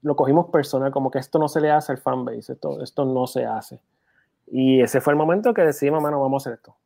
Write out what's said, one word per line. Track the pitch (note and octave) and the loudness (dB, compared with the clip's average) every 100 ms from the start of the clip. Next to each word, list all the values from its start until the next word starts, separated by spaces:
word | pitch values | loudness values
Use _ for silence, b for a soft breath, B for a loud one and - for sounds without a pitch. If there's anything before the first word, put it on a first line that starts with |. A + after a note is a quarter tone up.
lo | D3 C#3+ | -2 0
cogimos | C3+ D#3 F3 | 4 2 2
personal, | D#3+ C#3+ C3+ C3+ | 0 0 -2 -2
como | C#3 C3+ | -2 -4
que | C3+ | -4
esto | B2 E3 | -2 -2
no | D3+ | 0
se | D#3+ | 0
le | D3+ | 2
hace | D3+ D3 | 2 0
al | C3 | -4
fanbase, | - C3 B2 G#2+ - | -4 -4 -6 -10 -12
esto, | - D3+ C#3+ | -10 -8 -8
esto | - - | -8 -4
no | C3+ C3 B2+ | -2 -2 -2
se | C3 A#2+ | -4 -4
hace. | A2 - B2+ _ _ _ _ _ _ _ | -6 -10 -20 _ _ _ _ _ _ _
Y | B2+ C3 C3 | 0 4 4
ese | A#2+ C3+ | 4 2
fue | D3 | 2
el | D3 | 2
momento | D#3 F#3 A#3+ G#3+ | 2 2 0 2
que | |
decidimos, | E3 C#3+ C#3+ D#3 | 2 2 -2 0
"Mano, | D3 D3 | -2 -2
vamos | C3+ C#3 B2+ | -2 -2 -6
a | |
hacer | A2+ | -12
esto, | _ _ | _ _